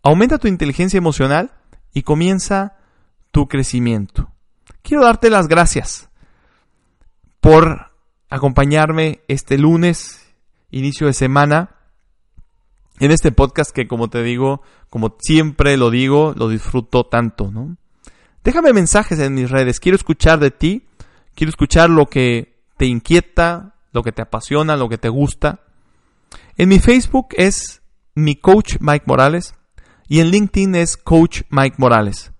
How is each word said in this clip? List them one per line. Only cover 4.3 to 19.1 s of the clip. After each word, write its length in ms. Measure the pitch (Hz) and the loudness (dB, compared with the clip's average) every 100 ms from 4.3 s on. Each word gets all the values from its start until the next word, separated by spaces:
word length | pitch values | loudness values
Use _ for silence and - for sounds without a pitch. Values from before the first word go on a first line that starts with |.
| _ _ _ _ - | _ _ _ _ -20
Quiero 220 | - 294 | -6 2
darte 260 | 247 226 233 | 2 4 2
las 180 | 214 160 | 2 2
gracias 600 | 170 170 139 - - - _ _ _ _ _ _ _ _ _ _ _ _ _ | 2 2 -2 -8 -14 -20 _ _ _ _ _ _ _ _ _ _ _ _ _
por 500 | 156 156 165 156 - _ _ _ _ | 6 6 4 -4 -14 _ _ _ _
acompañarme 920 | 135 139 131 139 151 156 160 156 - - | -4 -2 0 2 2 0 0 -4 -6 -8
este 300 | 135 - 139 | -8 -2 2
lunes, 760 | 151 165 175 175 - - _ _ _ _ _ | 2 4 2 -2 -10 -20 _ _ _ _ _
inicio 380 | 131 135 135 147 | -8 -8 -4 -4
de 60 | |
semana, 580 | 131 131 139 147 151 185 _ _ _ _ _ _ - - _ _ _ _ _ | -2 0 0 2 0 -4 _ _ _ _ _ _ -20 -20 _ _ _ _ _
en 120 | 139 | 0
este 200 | 156 160 | 2 2
podcast 400 | 113 139 - 151 | 2 0 -2 -6
que, 160 | - 117 | -6 -8
como 220 | 117 117 | -6 -6
te 120 | 120 | -6
digo, 400 | 117 120 131 139 - _ _ | -6 -4 -4 -4 -12 _ _
como 280 | 117 110 - | -6 -6 -6
siempre 580 | - 160 156 135 143 139 | 0 2 2 0 0 2
lo 120 | 120 | 0
digo, 440 | 120 135 143 156 131 | 0 0 2 0 -2
lo 100 | 113 | -4
disfruto 600 | 110 - 127 117 127 117 | -4 -4 -6 -2 -2 0
tanto, 440 | 117 117 - 101 | -4 -4 -6 -10
¿no? 240 | 107 139 175 _ _ - _ _ _ | -8 -14 -16 _ _ -20 _ _ _
Déjame 280 | 226 285 320 | -4 2 2
mensajes 480 | 220 170 208 214 | 2 2 0 0